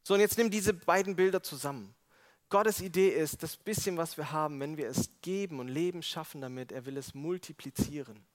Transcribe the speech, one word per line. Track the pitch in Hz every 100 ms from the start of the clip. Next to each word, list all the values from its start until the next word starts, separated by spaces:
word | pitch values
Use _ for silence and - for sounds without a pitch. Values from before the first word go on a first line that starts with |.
So, | - 196
und |
jetzt | 208 -
nimm | 233
diese | 208 196
beiden | 175 - 180 196 180
Bilder | 185 185
zusammen. | - 143 143 135 98 _ _ _ _ _ _
Gottes | 202 220 196
Idee | 185 175 190
ist, | 131 156 -
das | 160 -
bisschen, | - 214 - 175
was | 165 -
wir | 143
haben, | 156 151 143
wenn | 143 156
wir | 120
es | 127 - _
geben | 170 190 196 143
und | 127
Leben | 135 175 175
schaffen | - 175 - 147
damit, | 131 127 123
er | 127 127
will | 135
es | 131
multiplizieren | 139 156 180 - 156 139 - - 147 123 104 _